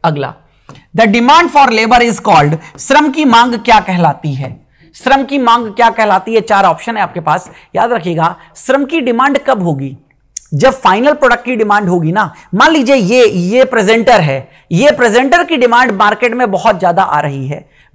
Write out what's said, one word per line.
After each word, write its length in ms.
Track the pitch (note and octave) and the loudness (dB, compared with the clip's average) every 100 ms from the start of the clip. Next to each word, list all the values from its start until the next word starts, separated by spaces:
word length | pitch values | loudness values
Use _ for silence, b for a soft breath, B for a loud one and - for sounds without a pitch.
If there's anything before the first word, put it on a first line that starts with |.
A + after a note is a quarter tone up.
अगला, 300 | E3 D3 C3+ - _ b b b b E3 | -4 -4 -6 -10 _ b b b b 0
the 100 | A3 | 2
demand 440 | A3+ A#3+ D4+ F4 | 2 4 4 4
for 160 | C#4+ C4+ | 2 2
labor 300 | A3 A3 B3 | 0 2 2
is 180 | A#3+ - | 2 -2
called, 360 | - E3 D3 D#3+ B B | 0 2 2 -2 B B
श्रम 300 | - C#4 D4+ | -2 0 0
की 160 | D4 D4 | 0 2
मांग 300 | A3+ B3+ A#3 | 2 2 -2
क्या 240 | - A3 | 0 0
कहलाती 540 | - F3+ E3 C#3+ D#3 | 0 -2 0 -2 -6
है? 220 | C3+ C3+ - _ b b - | -8 -10 -14 _ b b -6
श्रम 280 | B3+ C4+ | 0 0
की 140 | C4+ C#4 | 0 -2
मांग 280 | A#3+ A#3 A3+ | 2 0 0
क्या 220 | G3+ A#3 | 0 0
कहलाती 460 | A#3 G#3+ F#3+ G3+ A3 | 2 0 -2 0 -2
है? 60 | |
चार 240 | G#3+ G3+ F#3+ | 0 0 0
ऑप्शन 320 | - - A3 | 0 -6 -6
है 60 | |
आपके 160 | F#3 - | -6 -6
पास, 320 | D#3+ E3 - B B - | -4 -4 -6 B B -4
याद 160 | A#3 | -2
रखिएगा। 440 | A#3 E3 E3 E3 F#3 b b | -2 -4 -4 -4 -4 b b
श्रम 280 | - C4+ C#4 | -4 -2 -2
की 160 | E4 | -4
डिमांड 380 | B3 A#3 C4+ C#4 C#4 | -2 0 0 0 -2
कब 160 | A#3+ | -2
होगी? 340 | F3 C#3+ C#3 B2+ _ _ _ - _ | -2 -4 -8 -14 _ _ _ -20 _
जब 200 | D3 B3 | 0 0
फाइनल 400 | C4 G#3 G3 C4+ | 2 0 2 0
प्रोडक्ट 320 | D4 C4 A#3+ A#3+ | 2 0 0 -2
की 100 | B3 | -4
डिमांड 320 | G#3 G#3 G3 | 0 0 0
होगी 220 | F3+ D#3+ | -2 -2
ना। 220 | F#3+ F#3+ B B F3+ | -2 -4 B B 0
मान 160 | D4 | 2
लीजिए 240 | D#4+ B3 C4+ | 2 2 2
ये, 300 | F#3 B3 A#3 | 2 2 2
ये 380 | F#3 F3 A#3+ | 2 0 2
प्रेजेंटर 580 | C4 A#3 G3 A3+ A3+ A3+ | 2 2 2 2 4 2
है, 260 | D3+ C3+ A#2+ b b | 2 -4 -8 b b
ये 200 | E3 C#4 | 0 2
प्रेजेंटर 520 | D4+ A#3+ A3 C4+ E4+ | 2 2 2 2 0
की 140 | F4 D#4+ | 0 0
डिमांड 340 | A#3+ A#3 B3+ | 2 2 0
मार्केट 420 | G3 G#3 G#3+ B3 | 0 0 0 -2
में 160 | A#3+ B3 | -2 -2
बहुत 280 | F#3+ A3+ F#3+ | -2 -2 0
ज्यादा 240 | F3+ E3+ | 0 0
आ 160 | F#3+ D3 | 0 -2
रही 280 | D3 C#3 C3+ | -4 -6 -8
है, 220 | D3 - b b | -10 -14 b b